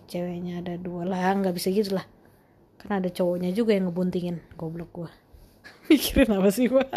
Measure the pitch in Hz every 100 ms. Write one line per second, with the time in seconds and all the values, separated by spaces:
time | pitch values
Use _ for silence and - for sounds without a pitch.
0 | - 180 175 175 175 175 175 175 175 175
1 | 175 185 185 196 190 180 190 190 202 190
2 | - - _ _ _ _ _ - - 202
3 | 185 180 180 180 180 185 226 202 185 170
4 | 185 180 175 170 - - 165 165 165 -
5 | 165 - _ - - _ - - - 285
6 | - - 254 196 196 196 247 262 262